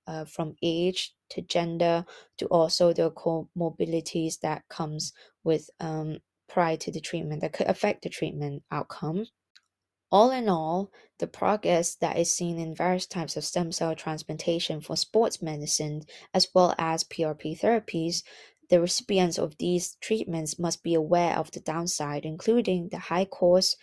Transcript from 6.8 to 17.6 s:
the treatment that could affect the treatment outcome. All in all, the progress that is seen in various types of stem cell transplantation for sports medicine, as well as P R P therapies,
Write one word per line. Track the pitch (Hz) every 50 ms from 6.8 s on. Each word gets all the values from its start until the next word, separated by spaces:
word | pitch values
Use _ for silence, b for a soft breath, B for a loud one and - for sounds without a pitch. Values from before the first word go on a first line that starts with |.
| - 170
the | 165 160
treatment | - - - 165 - 147 151 151
that | 165 160
could | - - - 190
affect | 185 - - 208 - -
the | - -
treatment | - - 165 - - 143 147 143 143 143 - _
outcome. | 156 147 - - - - 170 151 165 196 226 - _ _ _ _ _ _ _ _ _ _ _ _ _ _ _ _
All | 180 196 226 254
in | 262 254 233 208
all, | 180 160 156 160 170 190 202 b b b b b b -
the | -
progress | - - - - - 214 208 - 170 175 165 175 - -
that | - 175 160 - -
is | 175 -
seen | - - 180 170 170 165
in | 165 160 156
various | - 170 180 185 185 -
types | - - 185 160 - -
of | 151 -
stem | - - 175 175 165
cell | - - 170 165 160
transplantation | - - 160 156 156 - - 156 160 - 175 170 170 - - 160 151
for | - - 160
sports | - - - - 220 233 - - -
medicine, | 170 160 151 147 151 - - - 156 151 147 151 151 B B B B B -
as | 190 - - -
well | 185 180 170 - -
as | 165 160 165 165 -
P | - - - 160
R | 156 151
P | 156 - 156 156
therapies, | -